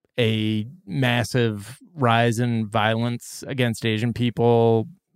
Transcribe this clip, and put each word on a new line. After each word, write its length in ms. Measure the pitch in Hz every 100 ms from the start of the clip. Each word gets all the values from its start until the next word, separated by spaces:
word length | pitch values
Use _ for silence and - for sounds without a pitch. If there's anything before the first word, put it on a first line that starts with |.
| _ -
a 480 | 113 110 110 110 113 165 196
massive 920 | 151 123 120 110 127 117 104 101 131 -
rise 460 | 170 120 117 120 113
in 280 | 120 113 107
violence 800 | 110 107 113 120 120 - - -
against 380 | 131 120 107
Asian 300 | 117 107 120
people, 760 | 110 120 113 117 117 117 113 - - _